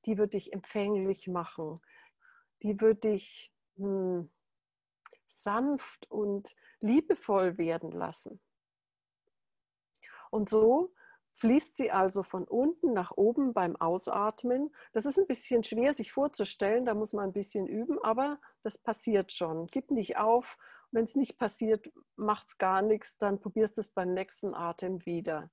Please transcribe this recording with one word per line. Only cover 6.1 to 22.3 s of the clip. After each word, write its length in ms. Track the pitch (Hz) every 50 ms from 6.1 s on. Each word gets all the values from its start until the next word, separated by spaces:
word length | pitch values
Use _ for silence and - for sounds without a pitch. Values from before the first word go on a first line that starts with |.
und 460 | - 208 208 202 202 202 202 - - _ _ - _ _
liebevoll 800 | - 208 240 302 311 - 349 - - - 202 196 185 180 175 190
werden 340 | 165 165 165 165 165 160
lassen. 480 | 165 170 170 170 165 - - - 220 190 _ _ _ _ _ _ _ _ _ _ _ _ _ _ _ _ _ _ _ _ _ _ _ _ _ _ _ _ _ _ _ _ - - - - - -
Und 180 | - 214 208 -
so 440 | 214 214 220 226 247 302 370 370 _ _ - - - _ _ _ _ -
fließt 380 | - 226 247 302 - - _
sie 140 | - 269 -
also 320 | - 196 190 190 190 202
von 220 | 180 - - 185 175
unten 480 | - - 233 262 302 349 _ - 285
nach 200 | 233 196 180 -
oben 400 | - - 196 220 240 - 277 254 233
beim 220 | 208 180 175 -
Ausatmen. 1000 | - 170 165 175 190 - - - 196 208 214 220 - - 247 247 262 285 302 _ - - -
Das 140 | - 220 208
ist 120 | 285 277 381
ein 80 | 392
bisschen 360 | - 254 - - - 254 233
schwer, 320 | 220 - 220 220 240 285 285
sich 180 | - 208 -
vorzustellen, 720 | - 269 277 294 - - 208 - - - 208 196 220 240 254
da 100 | 247 214
muss 180 | 208 214 214
man 140 | - 208 202
ein 60 | 190
bisschen 340 | 185 202 196 - - 208 190
üben, 320 | - - 214 233 320 294 -
aber 360 | - 220 226 240 269 294 294 285 - - _ _
das 140 | _ 220 - -
passiert 540 | _ - 214 - - 233 214 196 185 -
schon. 360 | - - 180 160 160 160 165 170
Gib 220 | - 269 - -
nicht 260 | 285 233 196 - - -
auf, 400 | 208 220 233 247 240 - - _ - - - - _ _
wenn's 240 | - 226 226 - -
nicht 240 | 269 277 - - _
passiert, 500 | 247 208 - - 233 220 220 208 - - _ - _ _ _
macht's 420 | - 214 208